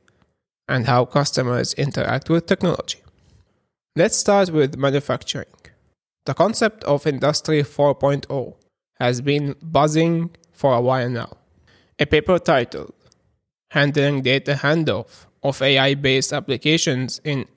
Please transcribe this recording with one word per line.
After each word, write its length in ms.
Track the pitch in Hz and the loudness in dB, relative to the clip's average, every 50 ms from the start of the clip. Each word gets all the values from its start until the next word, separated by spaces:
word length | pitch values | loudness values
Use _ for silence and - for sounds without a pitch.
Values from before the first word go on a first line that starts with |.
| _ _ _ _ _ _ _ _ _ _ _ _ _ - | _ _ _ _ _ _ _ _ _ _ _ _ _ -4
and 180 | 131 131 117 | -2 -2 0
how 200 | 120 131 123 127 | 2 2 2 2
customers 680 | - - 143 143 - - - 131 123 123 123 123 120 - | 2 0 0 0 0 0 -2 -2 0 -2 -2 -2 -4 -4
interact 560 | - 143 143 - - - - 123 135 - - | -4 -4 -4 -2 -4 -2 -2 -2 -4 -2 0
with 160 | 160 165 165 | 0 0 0
technology. 540 | - 196 - - 180 - - - - - - _ - _ _ _ _ _ _ _ _ _ _ _ _ _ _ _ _ _ | 0 -2 0 0 -2 -2 -4 -6 -8 -12 -14 _ -20 _ _ _ _ _ _ _ _ _ _ _ _ _ _ _ _ _
Let's 220 | 147 170 220 - - | 0 2 2 2 2
start 340 | - - 202 202 196 180 | 2 4 4 4 4 2
with 260 | 160 156 143 135 151 127 | 2 2 0 0 0 -2
manufacturing. 800 | 135 139 135 143 139 - 131 120 - - - 139 95 - _ _ - - _ _ _ _ _ _ _ _ _ _ _ - | -2 0 0 0 -2 -2 -4 -4 -6 -8 -10 -10 -10 -14 _ _ -20 -20 _ _ _ _ _ _ _ _ _ _ _ -4
The 80 | 139 | 0
concept 480 | - 165 202 226 - 233 214 214 - - | 2 2 2 2 0 0 0 -2 -4 -2
of 240 | - 147 139 - 160 | -2 0 0 0 -2
Industry 560 | 143 127 135 139 151 - - - 156 151 143 | -2 0 0 0 0 0 -2 0 0 0 0
four 320 | 143 - - 143 143 135 | -2 0 0 2 2 2
point 320 | - - 143 143 139 - - | 2 0 0 0 -2 -4 -6
oh 280 | 135 139 120 - - - _ _ _ _ _ _ _ - | -6 -6 -6 -8 -12 -18 _ _ _ _ _ _ _ -4
has 220 | 120 123 123 123 | -2 -2 -2 -2
been 340 | 127 143 143 147 147 143 135 - | -2 0 0 0 -2 -4 -6 -8
buzzing 680 | - 160 156 143 147 156 151 156 160 165 170 165 170 170 - _ _ _ _ | -8 -2 2 2 2 4 4 2 2 2 2 0 -2 -4 -8 _ _ _ _
for 220 | - - 135 127 | -2 0 2 2
a 60 | 120 | 2
while 280 | 123 123 131 131 120 123 | 2 2 0 0 -2 -4
now. 280 | 127 117 113 - - - _ _ _ _ _ _ _ _ _ _ _ - | -4 -6 -8 -10 -14 -20 _ _ _ _ _ _ _ _ _ _ _ -4
A 60 | 147 143 | -2 0
paper 320 | - 151 151 151 185 170 | 2 2 2 2 2 2
titled 540 | 175 - 160 135 120 - - - 71 - - _ _ _ _ _ _ _ _ _ _ _ _ _ _ _ | 2 2 2 2 2 0 -4 -10 -12 -14 -16 _ _ _ _ _ _ _ _ _ _ _ _ _ _ _
Handling 540 | - 151 143 143 135 151 139 143 143 139 131 | 0 0 0 2 2 0 0 0 0 0 0
Data 300 | 127 131 139 131 - 143 | 0 0 0 0 -2 -4
Handoff 720 | 135 - 143 151 170 160 147 107 92 - - - - - _ _ _ - | -2 0 0 0 0 0 0 -2 -4 -6 -10 -16 -20 -20 _ _ _ -4
of 180 | 139 135 - | -4 -2 0
A 160 | 135 135 143 135 | 0 2 4 4
I-based 560 | 135 139 139 139 139 135 131 135 131 - 147 | 4 2 0 0 0 0 0 0 0 -2 -4
Applications 880 | 143 - - 131 120 - 147 156 165 - 170 139 127 127 117 - - - | -6 -4 -4 -6 -2 0 0 0 2 0 0 -2 -2 -4 -6 -8 -8 -6
in 220 | 151 143 135 117 - _ | -6 -6 -6 -6 -8 _